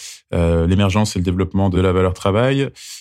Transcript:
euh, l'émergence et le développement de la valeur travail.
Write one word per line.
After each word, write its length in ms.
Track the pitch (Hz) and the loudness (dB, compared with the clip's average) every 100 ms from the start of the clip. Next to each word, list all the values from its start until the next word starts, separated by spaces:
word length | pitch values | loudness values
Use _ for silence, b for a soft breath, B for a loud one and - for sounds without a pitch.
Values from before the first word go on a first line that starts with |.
| B B - | B B -6
euh, 320 | 87 85 85 85 | -2 2 2 2
l'émergence 500 | 92 98 101 107 98 | 2 2 2 0 -2
et 20 | |
le 60 | |
développement 460 | 90 90 90 98 98 | -2 -2 -2 0 0
de 100 | 90 | 2
la 100 | 95 | 2
valeur 220 | 92 92 | 2 0
travail. 560 | 87 101 101 131 139 139 B B B | 0 0 0 0 0 -4 B B B